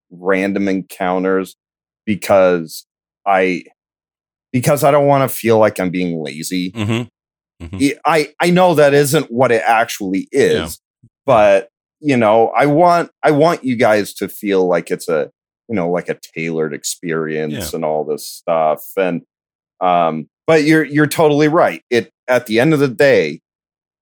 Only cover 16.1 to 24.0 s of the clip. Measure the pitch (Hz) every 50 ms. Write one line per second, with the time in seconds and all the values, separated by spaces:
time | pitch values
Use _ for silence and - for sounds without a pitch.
16.1 | 80 - - - - 82 82 82 82 80 78 76 73 73 - - - - - 85
17.1 | 78 80 80 78 78 78 78 76 76 - 82 - - 80 80 76 76 76 73 76
18.1 | 76 73 - - - - - 87 82 80 78 78 76 - - - - 98 95 90
19.1 | 85 82 - _ _ _ _ _ _ _ _ _ _ - 92 90 87 87 85 82
20.1 | 78 80 76 _ _ _ - - 165 160 147 156 160 160 151 131 147 147 151 143
21.1 | - - 165 151 147 143 151 151 156 175 139 - 85 - _ - 123 117 101 -
22.1 | _ _ - - 127 123 120 - 107 113 131 160 160 139 143 135 113 - 147 139
23.1 | 120 98 82 73 71 - _ _ _ _ _ _ _ _ _ _ _ _